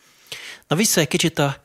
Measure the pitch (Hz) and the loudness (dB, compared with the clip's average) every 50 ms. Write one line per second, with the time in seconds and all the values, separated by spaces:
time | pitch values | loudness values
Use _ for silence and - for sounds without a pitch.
0 | _ _ _ _ _ - - - - - - - _ - 147 170 226 - - 185 | _ _ _ _ _ -18 -18 -16 -16 -18 -18 -16 _ -2 0 2 2 2 4 2
1 | 151 - - 170 - 160 - - 147 139 139 - _ | 2 2 0 0 0 0 0 0 -2 -2 -2 -6 _